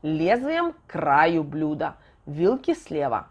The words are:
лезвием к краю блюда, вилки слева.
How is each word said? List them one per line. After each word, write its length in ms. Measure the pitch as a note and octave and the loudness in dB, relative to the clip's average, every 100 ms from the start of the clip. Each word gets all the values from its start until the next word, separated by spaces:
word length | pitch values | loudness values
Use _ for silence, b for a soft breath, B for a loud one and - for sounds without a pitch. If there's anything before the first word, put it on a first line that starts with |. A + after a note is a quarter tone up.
лезвием 680 | D3+ D#3 E3 A#3+ C4+ E4 E4+ | -2 0 2 0 0 -2 -2
к 180 | E4 _ | -6 _
краю 520 | D#3+ D3+ C#3 E3 E3+ | -4 2 4 4 2
блюда, 520 | C#3+ D3 D#3 D3+ D#3 - b b - | -2 -4 -4 -2 -6 -8 b b -14
вилки 480 | D3 F3+ C4 D4 E4 | 0 2 2 -2 -4
слева. 500 | - D3+ C#3+ A2 - | -4 -4 -2 -2 -6